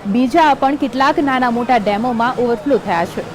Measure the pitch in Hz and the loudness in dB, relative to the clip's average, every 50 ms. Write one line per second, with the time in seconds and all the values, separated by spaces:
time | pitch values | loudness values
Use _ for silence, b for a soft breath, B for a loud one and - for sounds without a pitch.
0 | - 202 196 240 262 247 285 339 320 302 269 269 277 269 285 285 294 254 233 262 | -6 -2 0 0 2 2 4 4 4 4 4 2 0 0 0 -2 -4 -4 -2 0
1 | 269 285 - - 285 277 262 254 254 247 233 240 240 240 254 233 196 208 208 202 | 0 2 2 0 0 0 0 0 0 0 0 0 0 2 0 2 2 0 -2 -2
2 | 233 254 240 220 226 247 254 - 247 233 240 226 - 285 277 196 - 202 180 170 | -2 -2 -2 0 0 -2 0 0 -2 -2 -2 -2 0 0 0 0 0 0 -2 -2
3 | 175 175 - 208 170 - | -2 -4 -6 -8 -10 -10